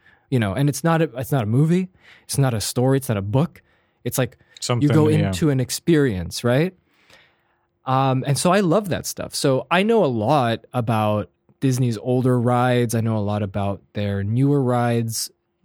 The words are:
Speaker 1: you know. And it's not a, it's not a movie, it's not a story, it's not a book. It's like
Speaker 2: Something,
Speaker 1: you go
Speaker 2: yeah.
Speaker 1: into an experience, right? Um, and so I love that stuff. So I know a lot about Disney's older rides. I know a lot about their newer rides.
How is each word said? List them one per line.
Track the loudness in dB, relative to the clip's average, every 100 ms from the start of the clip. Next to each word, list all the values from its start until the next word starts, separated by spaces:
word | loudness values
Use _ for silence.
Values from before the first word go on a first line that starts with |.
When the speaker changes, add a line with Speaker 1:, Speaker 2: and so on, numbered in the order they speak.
| _ _ -4
Speaker 1:
you | -2
know. | 0
And | 0 -2
it's | 0
not | 0 0
a, | 0 -4
it's | -4
not | -2
a | 0
movie, | 2 2 2 -2 _ -20 -20
it's | -8 -2
not | 0
a | 0
story, | -4 0 2 0
it's | 0
not | -4
a |
book. | 0 0 0 -4 _ _ _ _
It's | -8 -4
like | -4 _ _ -12
Speaker 2:
Something, | -4 0 2
Speaker 1:
you |
go | 4 4
Speaker 2:
yeah. | 2 0
Speaker 1:
into | 0 0
an | 0
experience, | -2 -4 0 2 2 -2 -6 -4
right? | 0 2 0 -4 _ _ _ -20 _ _ _ _ _ _
Um, | -2 0 2 0 -2
and | 0
so | 2
I | 2
love | 2 0 0
that | -6 -6
stuff. | -10 -10
So | -2 0 0 0
I | 0
know | 2 2
a | 2
lot | 0 2 2 2 -2 -4
about | -4 0 0 2 0 -4 _ _ -4
Disney's | -2 0 -2 -2
older | -2 0 2 2
rides. | 2 2 2 2 0
I | 0
know | -2 -2
a | -2
lot | -2
about | -4 -4 -4 -6 _
their | -6 -4 -4
newer | -2 0 2 2
rides. | 2 0 0 0 -2 -6 -10 _ _ _